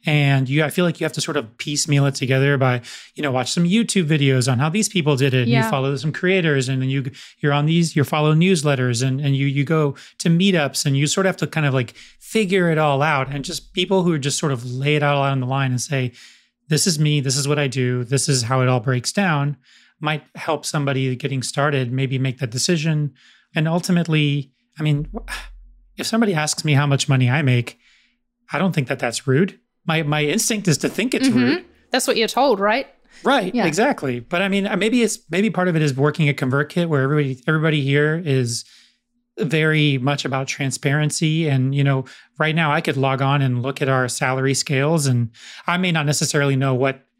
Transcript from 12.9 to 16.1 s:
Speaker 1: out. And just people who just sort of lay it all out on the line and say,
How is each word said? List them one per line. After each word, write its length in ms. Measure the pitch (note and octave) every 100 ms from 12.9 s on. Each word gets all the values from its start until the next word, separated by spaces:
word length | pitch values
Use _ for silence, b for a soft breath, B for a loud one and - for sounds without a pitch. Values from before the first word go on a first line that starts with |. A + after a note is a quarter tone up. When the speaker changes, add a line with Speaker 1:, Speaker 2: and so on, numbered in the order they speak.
| C#3
Speaker 1:
out. 260 | D3+ D3 C3
And 140 | C#3
just 300 | C#3 E3 -
people 300 | - F3+ F#3+
who 140 | F3 D#3+
just 200 | C#3 -
sort 140 | -
of 120 | C3
lay 300 | B2 B2 C#3 D3+
it 60 |
all 200 | C#3+ C#3+
out 100 | C#3
on 80 | C3+
the 60 | B2
line 260 | C3+ C3+
and 80 | B2
say, 320 | - C#3 B2+